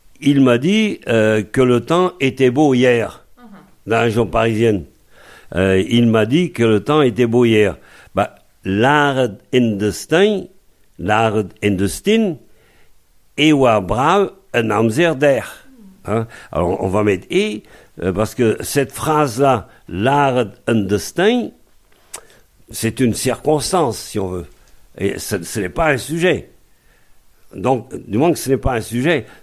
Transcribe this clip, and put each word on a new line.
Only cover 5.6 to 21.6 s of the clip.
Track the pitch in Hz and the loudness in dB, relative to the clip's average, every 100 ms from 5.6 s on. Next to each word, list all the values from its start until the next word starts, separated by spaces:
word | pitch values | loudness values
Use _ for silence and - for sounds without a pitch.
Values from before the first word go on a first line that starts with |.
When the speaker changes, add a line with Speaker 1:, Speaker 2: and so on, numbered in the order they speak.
| 95 95 104 | 2 2 2
Speaker 1:
il | 117 117 | 2 4
m'a | 110 107 | 2 2
dit | 156 180 | 2 0
que | - | 0
le | 117 104 | 2 2
temps | 139 151 | 2 2
était | 127 107 120 | 2 2 2
beau | 120 | 2
hier. | 120 107 98 76 - - - | 4 4 2 -2 -14 -20 -6
Bah, | 95 - - _ _ | -4 -4 -8 _ _
l'art | 95 101 127 151 143 131 120 95 _ | -4 0 2 2 2 0 -4 -6 _
in | 131 117 101 | 0 0 0
the | 104 | -4
stein, | - - 160 208 98 - _ _ _ _ - | -4 -2 2 2 0 -8 _ _ _ _ -8
l'art | 90 110 117 107 95 - | -2 0 0 0 -4 -4
in | 104 92 | -2 0
the | 98 | -2
stein, | - 202 226 208 143 _ _ _ _ - - _ _ _ - | -2 0 0 0 -4 _ _ _ _ -20 -20 _ _ _ 0
et | 156 | 2
wa | 143 127 107 | 4 4 2
brav, | 92 110 151 202 185 - _ | 0 -2 0 0 0 -6 _
un | 120 113 | -2 0
amzer | 107 117 120 170 | 0 0 2 0
der. | 135 143 123 - - - - 202 - - | 2 2 2 -4 -14 -20 -20 -20 -16 -6
Hein ? | 113 113 - - | -4 -4 -12 -8
Alors, | 76 87 104 | -2 -2 -2
on | 98 | -2
va | 101 | 0
mettre | 104 92 - | 0 -2 -2
et, | 185 214 214 - - _ - | -2 -2 -6 -14 -20 _ -8
euh, | 92 | -4
parce | 92 110 | -2 -4
que | - 113 - | 0 0 0
cette | - 143 135 | -4 -4 -4
phrase-là, | - 156 151 143 110 139 110 - _ - | -4 -2 0 0 0 0 0 -4 _ -12
l'art | 87 123 143 139 127 104 - - | -4 0 0 0 0 -4 -6 -2
in | 113 95 | -2 0
the | 101 | -4
stein, | - - 208 247 214 - | -4 -2 0 0 -4 -12